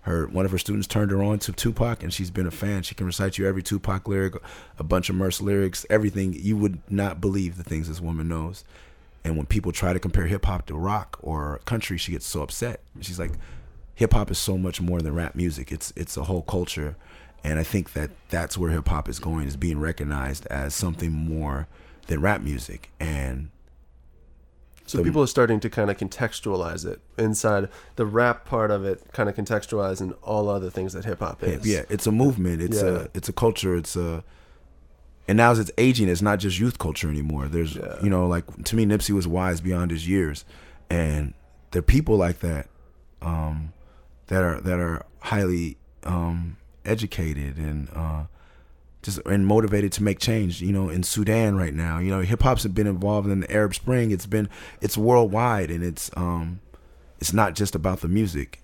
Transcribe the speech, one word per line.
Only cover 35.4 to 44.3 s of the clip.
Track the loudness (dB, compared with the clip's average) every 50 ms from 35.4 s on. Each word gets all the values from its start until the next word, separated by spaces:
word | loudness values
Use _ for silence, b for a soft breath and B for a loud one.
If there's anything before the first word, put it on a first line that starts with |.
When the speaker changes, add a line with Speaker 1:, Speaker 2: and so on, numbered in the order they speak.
| 8 8
Speaker 1:
as | 8 6
it's | 2 0 2 4
aging, | 6 6 6 6 4 4
it's | 4 4
not | 4 2 2 2
just | 2 -2 0 2
youth | 0 0 0 0
culture | -4 -4 -2 -2 -2 -2
anymore. | 0 0 0 -2 -2 -2 -2 0
There's, | 0 0 0 0 -2
Speaker 2:
Yeah. | -6 -8 -8 -4 0
Speaker 1:
you | 2 4
know, | 4 4 4
like, | 2 2 0 -2 -6 -14 -8 -6
to | 0 2
me, | 4 4
Nipsey | 4 4 2 2 2 0
was | 0 2
wise | 0 0 0 2 0 0 -2
beyond | -2 -2 0 0 0 0
his | -2 -2 0 2
years, | 2 2 2 2 -2 -6 -12 B B B B B B B B -2
and | 0 0 2 2 0 0 -2 -4 -6 -12 -20 -20 -20 -20 -18 -2
there | -2 4
are |
people | 4 6 6 6 4 4 4
like | 4 4 2 0 -2
that, | -4 -4 -4 -4 -6 -10 -16 -20 -20 -20 -20 -20 -20 -20 -18 -8
um, | -4 -2 -2 -2 -2 -2 -4 -4 -6 -8 -12 b b b b b b b b -20 -6 0